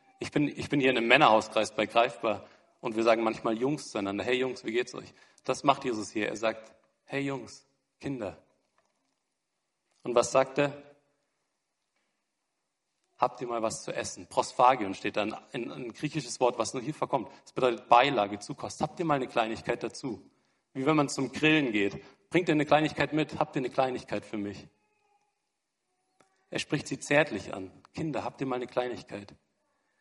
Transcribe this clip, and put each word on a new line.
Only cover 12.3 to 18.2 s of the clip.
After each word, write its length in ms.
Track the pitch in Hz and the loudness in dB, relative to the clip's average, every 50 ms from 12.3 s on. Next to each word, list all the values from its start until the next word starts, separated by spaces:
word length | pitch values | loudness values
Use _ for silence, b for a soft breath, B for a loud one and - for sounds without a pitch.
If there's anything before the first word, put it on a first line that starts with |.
| _ _ _ _ _ _ _ _ _ _ _ _ _ _ _ _ _ | _ _ _ _ _ _ _ _ _ _ _ _ _ _ _ _ _
„Habt 240 | _ 123 127 - - | _ -2 -2 -2 -6
ihr 80 | 131 120 | -8 -6
mal 140 | 120 117 | -4 -2
was 200 | 110 110 - - | -2 -2 -4 -4
zu 100 | - - | -8 -8
essen?“ 360 | - - 107 - - - 90 - | -6 -6 -6 -6 -10 -12 -16 -4
Prosphagion 680 | - 131 123 - - - 127 127 135 120 104 95 95 | -2 -2 -2 -2 2 4 6 6 6 4 -2 -6 -6
steht 220 | - - 104 - | -6 -6 -4 -2
dann, 180 | 107 101 107 - - - - | -2 -2 -2 -6 -8 -14 -12
ein, 200 | - - 117 139 | -10 -8 -8 -8
ein 200 | 151 147 131 117 | -10 -10 -12 -12
griechisches 460 | 110 - 151 151 - 151 127 120 - - | -8 -6 -6 -4 -4 -4 -6 -6 -2 2
Wort, 180 | 131 120 117 | 2 2 2
was 160 | - 110 - | 0 -4 -4
nur 120 | - 131 113 | -4 -6 -6
hier 100 | 147 156 | -8 -6
vorkommt. 340 | - - - - 127 98 B B B | -6 -4 -2 -2 -4 -4 B B B
Das 100 | B - | B -10
bedeutet 360 | _ - 127 127 117 107 - - | _ 2 2 2 2 0 4 6
Beilage, 500 | 120 120 135 143 139 110 | 8 8 8 6 4 2